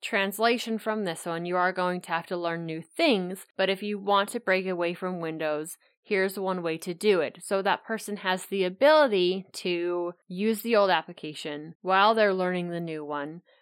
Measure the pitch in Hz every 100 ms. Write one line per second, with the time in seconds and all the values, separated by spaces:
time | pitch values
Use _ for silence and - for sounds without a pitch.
0 | - 208 196 202 233 240 233 220 220 214
1 | 185 165 175 165 175 180 180 185 180 180
2 | - 165 - 175 170 170 165 160 - -
3 | 330 202 180 190 - - 190 196 208 202
4 | 196 202 202 240 202 190 185 175 170 175
5 | 185 180 160 160 156 151 160 - _ _
6 | - 196 190 196 190 185 170 160 190 170
7 | 208 185 139 - - 196 196 - - 220
8 | - 202 190 185 - 196 185 185 277 311
9 | 269 196 180 185 185 - 180 175 175 175
10 | 175 175 - 180 220 208 226 214 196 165
11 | 175 170 151 151 156 147 156 - 185 190
12 | 208 220 208 185 180 180 175 170 170 156
13 | 147 147 147 170 - _